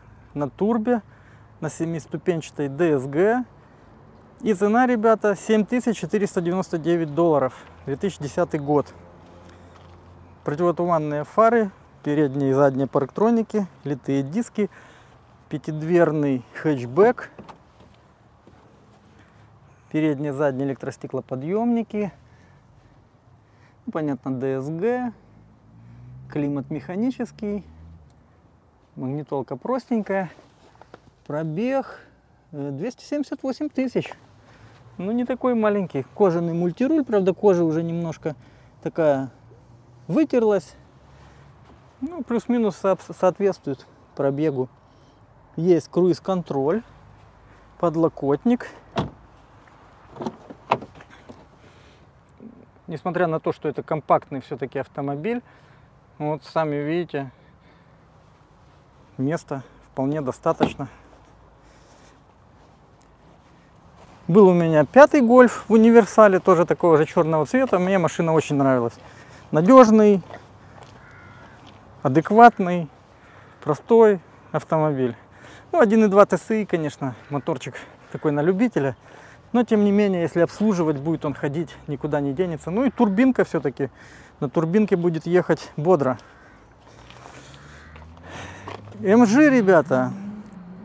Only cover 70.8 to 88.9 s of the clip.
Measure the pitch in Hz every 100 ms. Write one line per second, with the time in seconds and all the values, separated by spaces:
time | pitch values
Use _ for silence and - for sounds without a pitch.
70.8 | - - - - - - - - - -
71.8 | - - 143 143 - 214 233 - 180 180
72.8 | 156 - - - - - - - 151 143
73.8 | - 226 214 190 - - - 151 - 160
74.8 | 156 135 123 117 - - - - - 349
75.8 | 226 220 214 202 196 185 - 220 202 170
76.8 | 151 - 175 - - 139 170 151 135 -
77.8 | - - - 151 156 147 160 190 240 156
78.8 | 135 - - - - - - 240 233 214
79.8 | 208 202 208 180 165 170 165 - 214 180
80.8 | 160 139 160 156 151 131 151 147 170 -
81.8 | - 143 151 147 139 135 180 151 - 196
82.8 | 269 - 214 190 262 240 180 165 143 -
83.8 | 139 - - - - - 143 170 160 208
84.8 | 214 185 170 160 170 180 165 160 - -
85.8 | 160 170 131 123 - - - - - _
86.8 | - - - - - - - - - -
87.8 | - - - - - - - - - -
88.8 | -